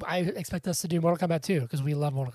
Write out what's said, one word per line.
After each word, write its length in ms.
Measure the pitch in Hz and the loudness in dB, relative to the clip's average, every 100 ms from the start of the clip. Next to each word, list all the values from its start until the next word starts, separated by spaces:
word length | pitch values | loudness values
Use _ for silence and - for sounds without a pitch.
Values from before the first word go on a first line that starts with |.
| 185 | -2
I 120 | 180 | 0
expect 480 | 175 - 170 180 - | 0 -2 -4 -4 -2
us 140 | 165 | -4
to 60 | 165 | 0
do 100 | 170 | 2
Mortal 240 | 165 170 180 | 4 2 2
Kombat 140 | 165 | 0
two, 240 | - 180 123 | 2 0 0
'cause 140 | 151 | 0
we 120 | 135 147 | 0 0
love 180 | 147 | 0
Mortal 200 | 135 131 | 0 -4